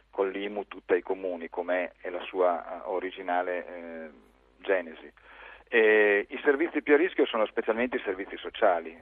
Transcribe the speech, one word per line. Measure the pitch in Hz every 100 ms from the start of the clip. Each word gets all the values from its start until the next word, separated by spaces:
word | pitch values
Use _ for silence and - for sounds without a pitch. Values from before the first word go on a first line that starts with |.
| _
con | - 98
l'I | 95 101
M | 104
U | 98
tutta | 95 - 90
ai |
comuni, | - 95 95 87 82
com'è, | - 87 90 87 -
è | 92
la | 87
sua, | - 95 90 82
eh, | - - -
originale, | 92 92 98 92 90 90 87 -
eh, | 87 85 82 80 73 _ _ _ _
genesi. | - 95 82 78 73 - - - - - -
E | 120 110 107 104 101 -
i | 123
servizi | 147 139 165 151
più | 143
a | 147
rischio | 180 - 135
sono | 113 107
specialmente | - 117 110 123 123
i | -
servizi | 95 98 82
sociali. | 87 - 104 85 82 82